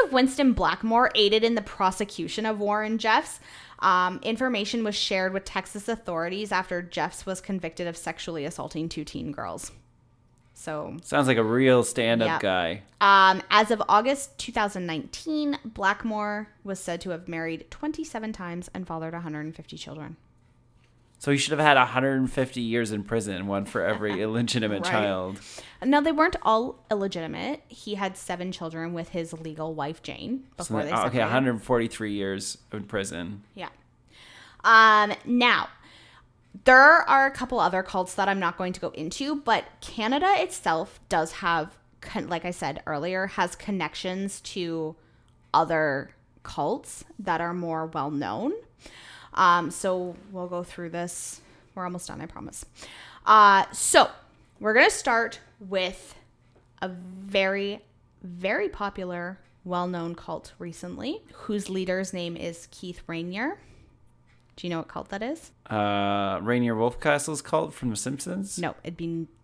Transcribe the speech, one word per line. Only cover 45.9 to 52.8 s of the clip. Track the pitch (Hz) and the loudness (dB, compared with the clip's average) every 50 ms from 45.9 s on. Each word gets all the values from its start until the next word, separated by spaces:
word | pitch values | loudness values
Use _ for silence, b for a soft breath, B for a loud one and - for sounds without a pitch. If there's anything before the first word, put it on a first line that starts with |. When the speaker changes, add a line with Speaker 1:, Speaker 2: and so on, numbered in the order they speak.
| 135 139 - - - _ _ _ _ _ _ | 0 -2 -4 -8 -14 _ _ _ _ _ _
Speaker 1:
cults | - - - 143 160 233 285 - - - - - - - - | -12 -6 -4 -2 -2 -2 -4 -6 -12 -16 -16 -16 -18 -18 -10
that | 196 190 165 165 | -6 -4 -2 -2
are | 170 170 175 | -2 -4 -4
more | 180 170 165 160 160 160 | -4 -4 -4 -4 -4 -4
well-known. | 165 165 156 139 151 151 143 135 92 104 135 214 285 403 466 - - _ B B B B B B B B B B B - | -4 -4 -4 -4 -4 -4 -4 -4 -4 -4 -4 -4 -4 -4 -6 -10 -16 _ B B B B B B B B B B B 0
Um, | - 185 180 175 175 170 175 | 4 6 6 6 4 2 -2
so | 180 - - 190 185 185 180 180 170 - - 208 | -6 -4 -2 -2 -2 -2 -4 -6 -10 -12 -16 -14
we'll | 196 185 175 | -12 -10 -10
go | 180 180 175 175 | -8 -8 -8 -8
through | - - - 175 165 | -10 -12 -12 -12 -8
this. | 165 170 175 175 - - - - - - b b b b b b _ | -6 -6 -6 -6 -6 -8 -10 -10 -12 -14 b b b b b b _
We're | - 180 | -8 -8
almost | 180 180 175 - - | -8 -8 -8 -10 -10
done, | - - | -12 -12
I | 160 | -12
promise. | 165 - - - - 196 - - - B B | -12 -12 -14 -14 -12 -12 -14 -14 -16 B B